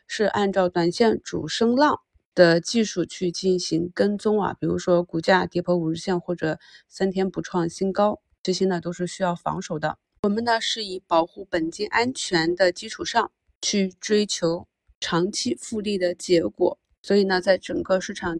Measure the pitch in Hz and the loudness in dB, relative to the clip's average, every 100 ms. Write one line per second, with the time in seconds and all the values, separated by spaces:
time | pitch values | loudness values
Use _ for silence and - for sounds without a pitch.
0 | _ - 208 208 202 190 180 180 170 - | _ -2 -2 0 0 2 2 2 0 4
1 | 233 220 - 170 156 - 226 247 294 - | 2 2 -4 -8 -6 0 2 4 2 0
2 | _ _ _ - 175 170 - 233 214 180 | _ _ _ 6 6 6 2 -2 0 -2
3 | 160 - 180 170 190 180 - 160 175 - | -6 -4 -4 -2 0 0 0 -2 -2 0
4 | 202 202 220 214 180 - 160 180 185 175 | 0 0 0 0 -2 -4 -4 -2 2 2
5 | 175 165 165 185 180 175 170 175 160 165 | 2 -4 2 2 2 -4 0 0 0 -4
6 | 202 180 - 175 160 156 - - _ - | -2 -4 -2 -4 -4 -4 -10 -20 _ -4
7 | 196 185 190 - 160 180 170 - 190 185 | -2 0 -2 -2 -4 -2 -4 -2 -2 2
8 | 208 208 _ _ - 180 190 175 170 175 | 0 0 _ _ -4 0 0 0 -4 -6
9 | 175 - 185 175 175 160 - 156 151 - | -8 -2 -2 -2 -4 -6 -6 -4 -4 -6
10 | _ _ 208 208 233 226 - 233 208 185 | _ _ -2 0 0 0 0 -6 -6 -10
11 | - 165 170 - 190 175 160 - 208 220 | 0 2 2 -6 -6 -2 -2 -4 -4 0
12 | 247 262 - 175 160 175 185 180 214 - | -2 -2 -2 0 0 2 2 2 -10 -10
13 | 170 233 202 - _ _ - 208 190 - | -2 -2 -2 -6 _ _ -2 0 0 -4
14 | - 208 208 - 165 170 - _ _ _ | 0 0 0 -2 -2 -2 -8 _ _ _
15 | - 170 185 - 247 - - 220 202 202 | -2 0 0 -2 -4 -6 -6 -6 -2 0
16 | 180 180 - 170 202 - 185 - _ _ | -2 -2 2 2 2 0 0 0 _ _
17 | - 202 190 185 185 185 - 175 339 190 | 2 4 4 2 2 2 0 -6 0 0
18 | 185 196 180 165 | 0 -6 -6 -6